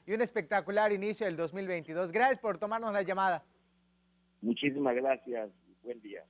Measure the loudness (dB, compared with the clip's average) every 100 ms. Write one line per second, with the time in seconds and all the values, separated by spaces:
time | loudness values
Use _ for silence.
0 | -4 0 0 0 0 0 2 4 4 2
1 | 0 -2 -2 -2 -4 -4 -4 -4 -4 -4
2 | -2 4 4 4 -2 -2 -2 -2 -2 0
3 | 0 2 2 0 -4 _ _ _ _ _
4 | _ _ _ -8 -4 0 0 0 0 2
5 | 2 0 -2 -6 -8 -12 _ _ -12 -12
6 | -12 -16 -18